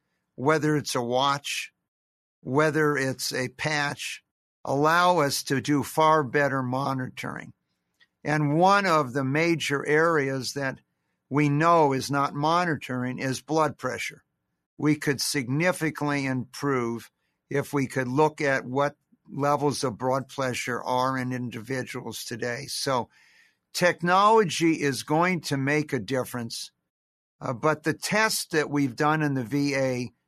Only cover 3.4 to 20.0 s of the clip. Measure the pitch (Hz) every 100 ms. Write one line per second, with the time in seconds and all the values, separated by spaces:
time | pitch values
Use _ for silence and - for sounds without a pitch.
3.4 | 127 - 156 151 143 131 - - _ _
4.4 | _ _ - 135 151 170 180 175 139 -
5.4 | - 135 143 147 117 - 156 156 127 147
6.4 | 139 135 127 127 139 131 127 - - -
7.4 | - - _ _ _ _ _ _ - 151
8.4 | 147 156 185 202 196 156 131 131 131 147
9.4 | 170 170 - 143 - 151 165 156 135 135
10.4 | 120 139 135 107 _ _ _ _ - 135
11.4 | 147 143 165 170 147 135 123 143 139 143
12.4 | 151 170 175 143 - 127 127 127 135 123
13.4 | - 156 147 - 127 117 - - _ _
14.4 | _ _ _ - 147 147 - 135 - 147
15.4 | 117 143 180 175 160 151 147 143 135 131
16.4 | - - 143 131 117 117 - _ _ _
17.4 | - 139 135 143 131 135 123 135 156 156
18.4 | 147 135 120 127 143 - _ _ - 143
19.4 | 143 143 143 123 135 98